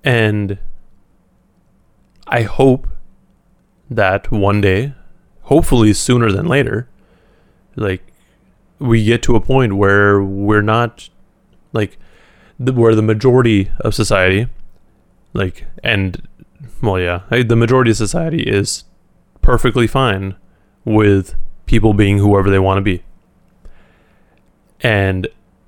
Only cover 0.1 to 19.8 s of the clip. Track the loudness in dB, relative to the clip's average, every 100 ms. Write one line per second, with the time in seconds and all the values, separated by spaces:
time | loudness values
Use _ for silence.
0.1 | 0 0 -2 -6 -6 -8 -10 -16 _ _
1.1 | _ _ _ _ _ _ _ _ _ _
2.1 | _ -6 -4 -2 2 2 2 -2 -8 -12
3.1 | _ _ _ _ _ _ _ _ -2 0
4.1 | 0 -2 0 0 2 2 0 -4 -10 -20
5.1 | -20 _ _ 0 2 4 4 2 2 0
6.1 | 0 0 -2 -2 -2 -2 -6 -10 _ _
7.1 | _ _ _ _ _ _ -8 -6 -6 -12
8.1 | _ _ _ _ _ _ _ 0 2 2
9.1 | 0 2 2 2 0 0 2 2 4 4
10.1 | 2 0 -4 0 0 2 -2 -2 -8 -20
11.1 | _ _ _ _ _ _ -6 -6 -8 -20
12.1 | -20 _ _ _ -8 -4 2 2 4 2
13.1 | 0 2 2 2 0 0 -2 -2 -2 0
14.1 | 0 2 0 -4 -10 -16 -20 _ _ _
15.1 | _ _ -6 -6 -6 -14 -8 -4 -2 -4
16.1 | -8 -16 -20 -20 _ -16 -6 -4 -2 -2
17.1 | -6 -2 -2 2 2 2 2 2 0 -2
18.1 | -4 -4 -4 -2 -2 -4 -8 -14 _ _
19.1 | _ _ _ 2 4 2 0